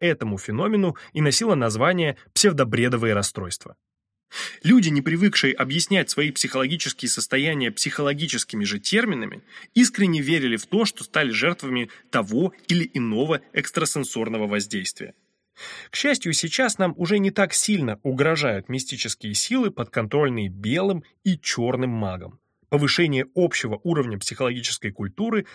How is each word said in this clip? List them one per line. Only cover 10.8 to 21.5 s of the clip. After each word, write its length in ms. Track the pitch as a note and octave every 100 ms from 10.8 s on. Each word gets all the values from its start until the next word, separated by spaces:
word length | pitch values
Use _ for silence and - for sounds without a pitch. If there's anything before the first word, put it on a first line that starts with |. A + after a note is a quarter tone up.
что 180 | G#3+ -
стали 280 | - D#3 C3+
жертвами 580 | A2 D3 E3+ C3+ B2 A2+ - _
того 420 | B2 G2+ A#2 F#3 - -
или 200 | F3 -
иного 460 | C#3 A#2 A2 D3+ D3 -
экстрасенсорного 920 | - - E3+ D#3 D3+ B2+ A#2 A2 A2 G#2
воздействия. 680 | G#2 G2 G2+ F#2 - F#2+ - _ _ _ - - - -
К 60 | -
счастью, 360 | C#4+ C4+ E3+
сейчас 460 | D#3 E3 - B3 G#3
нам 160 | F#3 -
уже 220 | E3+ G#3
не 120 | G3
так 220 | G#3 G3
сильно 460 | - - G3+ B2 G#2
угрожают 680 | C3 C3 D3+ D#3+ C#3 G2+ -
мистические 640 | C3 C3 - A2+ - G#2+
силы, 360 | G2+ - B3+ A3
подконтрольные 760 | - A#2 - G#2+ C#3+ C#3+ A#2 G2+
белым 560 | F#2+ G#2+ D#3 G3 F3 - _
и 140 | G3 E3
чёрным 520 | -